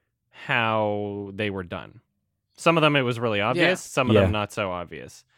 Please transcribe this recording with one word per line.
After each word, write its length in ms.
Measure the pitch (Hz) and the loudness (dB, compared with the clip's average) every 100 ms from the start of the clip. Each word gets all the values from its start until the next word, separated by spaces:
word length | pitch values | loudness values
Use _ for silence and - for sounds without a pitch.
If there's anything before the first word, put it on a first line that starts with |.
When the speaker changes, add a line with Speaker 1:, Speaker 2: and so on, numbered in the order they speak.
| _ _ _ | _ _ _
Speaker 1:
how 1040 | - - 127 113 110 107 104 104 101 101 | -16 -2 0 2 0 0 -2 -4 -8 -10
they 160 | 98 104 | -6 -4
were 140 | 95 | -4
done." 380 | 87 92 50 - _ _ _ _ _ - | -8 -10 -12 -20 _ _ _ _ _ 0
Some 180 | 170 165 | 2 4
of 40 | |
them 140 | 151 143 | 4 4
it 60 | |
was 180 | 123 117 | 2 0
really 200 | 117 101 | 0 0
Speaker 2:
Yeah. 100 | 107 | 0
Speaker 1:
obvious, 320 | 160 170 185 | 2 0 0
some 280 | - - 123 | -4 -2 4
of 40 | |
them 120 | 107 95 | 4 4
Speaker 3:
Yeah. 40 | |
Speaker 1:
not 200 | 107 104 | 2 -4
so 180 | - 98 | -4 -4
obvious. 520 | 90 82 76 67 - _ | -6 -8 -14 -16 -20 _